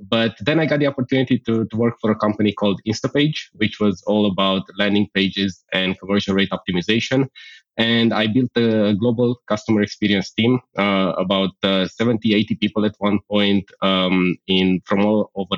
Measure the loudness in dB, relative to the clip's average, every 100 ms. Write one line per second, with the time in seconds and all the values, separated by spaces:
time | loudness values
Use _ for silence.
0 | -4 -2 -2 -2 -2 0 0 0 0 -2
1 | -2 0 0 0 0 -2 -2 -2 -2 0
2 | -2 0 -2 0 0 0 -2 -2 -4 -4
3 | -2 0 0 -2 -8 -4 -4 0 -2 0
4 | 0 2 2 0 0 -2 -4 -4 0 0
5 | 0 0 -2 -2 -4 -6 -6 -4 -2 -4
6 | -2 -2 0 0 0 -4 -4 -2 0 0
7 | 0 0 -2 -6 -20 -20 _ -2 0 2
8 | 2 0 0 0 0 0 2 2 2 0
9 | 0 0 0 -2 -4 -4 0 0 0 -2
10 | 0 0 -2 0 0 0 -2 -2 0 0
11 | 0 0 0 0 -2 -2 -2 0 -2 -2
12 | 0 0 2 2 0 -2 -2 -2 -2 -2
13 | -2 -2 -2 0 2 0 -2 -4 0 0
14 | 2 2 0 -2 -2 0 2 0 0 0
15 | 2 2 -2 -6 -6